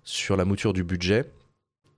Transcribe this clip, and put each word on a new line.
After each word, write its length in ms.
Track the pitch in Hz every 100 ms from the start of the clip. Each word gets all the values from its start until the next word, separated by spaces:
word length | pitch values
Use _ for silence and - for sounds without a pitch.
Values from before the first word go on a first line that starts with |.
sur 320 | - - - 95
la 80 |
mouture 300 | 92 98 110
du 100 | 95
budget. 400 | 87 90 90 110 - - _ _ _ _ _